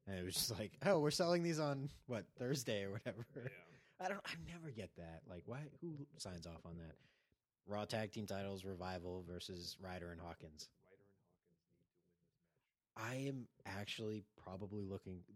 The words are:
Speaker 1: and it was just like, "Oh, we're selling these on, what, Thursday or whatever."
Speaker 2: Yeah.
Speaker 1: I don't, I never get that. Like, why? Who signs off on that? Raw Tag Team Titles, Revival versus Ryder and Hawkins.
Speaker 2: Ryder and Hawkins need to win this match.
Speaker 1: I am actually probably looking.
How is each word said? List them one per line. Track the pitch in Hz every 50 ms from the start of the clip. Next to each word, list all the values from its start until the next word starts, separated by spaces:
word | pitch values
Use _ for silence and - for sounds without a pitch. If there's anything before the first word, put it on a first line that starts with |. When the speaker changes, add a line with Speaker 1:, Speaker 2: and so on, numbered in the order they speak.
| _
Speaker 1:
and | - 98
it | 92 90
was | 92 95
just | - - - 117
like, | - 110 98 - - -
"Oh, | 180 202 165
we're | 147 147
selling | 151 - 185 170 175 175 170
these | 170 165 151
on, | 156 147 143 139 135 139 - - -
what, | - 123 110 92 - - -
Thursday | 123 123 147 143 120 127 113 101 98
or | 98 98
whatever." | 113 - 127 104 - 117 - -
Speaker 2:
Yeah. | - 117 131 - 90 85 85 147 - - - - -
Speaker 1:
I | 185 185
don't, | 202 202 -
I | - - 165 165 -
never | 170 175 165 160
get | 127 110 98 90 -
that. | - 87 82 82 82 - -
Like, | 92 87 85
why? | - 117 131 151 147 - -
Who | - 175 156 - 139 - -
signs | - - 98 90 87 82
off | 85 82 80 -
on | 85 85 85
that? | 82 80 76 - - - - _ _ _ _ _ _ _ _ _ _
Raw | 90 101 104 104
Tag | 104 - 113 110 104 -
Team | 117 107
Titles, | 92 98 98 98 98 98 98 92
Revival | 98 95 87 90 92 92 90 85 90 90 92 90 85
versus | 87 87 - - 95 87 85 85 - -
Ryder | 92 92 90 92 87 87 85
and | 82
Hawkins. | 87 85 85 - - 82 78 78 - - - _ _
Speaker 2:
Ryder | 92 95 98 101
and | 101
Hawkins | 98 101 _ _ _ _ _
need | 90
to | 87 _ _
win | _ _ _ _ _ _ _ _ _ 87 _ _ _ _ _ _ _ _ _ _ _ _ _ _ _ _
this |
match. | - 113 117
Speaker 1:
I | 127 131 135 139
am | 135 131 120 - _ - - 101 95 98
actually | 104 - - - 113 107 107 107 101 - _ - -
probably | 95 92 95 101 95 101 107 101
looking. | 95 98 95 - - 92 90 87 - 104